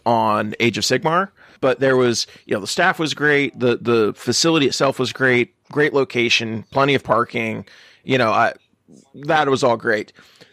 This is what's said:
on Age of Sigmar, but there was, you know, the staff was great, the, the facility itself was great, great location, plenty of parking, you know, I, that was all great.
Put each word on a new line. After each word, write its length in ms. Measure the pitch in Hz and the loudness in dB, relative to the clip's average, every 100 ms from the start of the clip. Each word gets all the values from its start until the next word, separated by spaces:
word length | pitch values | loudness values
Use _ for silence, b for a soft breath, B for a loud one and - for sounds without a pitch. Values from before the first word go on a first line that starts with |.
| 117 | -2
on 480 | 117 110 107 107 - | 0 0 -2 -4 -2
Age 180 | 117 104 | -2 0
of 60 | |
Sigmar, 460 | - 127 156 170 196 b b b | -2 -2 0 -2 -2 b b b
but 200 | 135 123 | -2 2
there 180 | 135 127 | 2 2
was, 300 | 123 113 - B - | 2 0 -6 B -8
you 80 | |
know, 60 | 110 | -6
the 80 | 95 | -4
staff 320 | - 175 - | 0 0 0
was 160 | 156 135 | -4 -2
great, 440 | 147 143 139 - | 0 2 0 -2
the, 180 | 120 120 | -2 0
the 360 | 113 117 104 101 | 0 2 2 -2
facility 520 | - 113 165 160 135 | -4 0 2 2 0
itself 320 | - 143 - | 0 -2 0
was 120 | 123 | -6
great, 420 | - 131 123 117 _ _ | 0 2 2 0 _ _
great 220 | 143 151 | -2 0
location, 680 | 139 131 123 117 - 113 110 - | 0 0 0 0 0 -2 -8 -6
plenty 220 | 135 139 | 0 2
of 100 | 135 | 0
parking, 640 | - 113 120 131 113 107 107 B B B | 0 0 0 -4 -6 -6 -12 B B B
you 160 | - 131 | -2 0
know, 120 | 113 | 2
I, 220 | 104 113 - _ _ _ - _ 127 | 2 0 -2 _ _ _ -20 _ -14
that 340 | 147 156 143 | -2 0 2
was 140 | 131 | 2
all 140 | 135 117 | 2 0
great. 360 | 123 107 - b b b b | 0 -2 -4 b b b b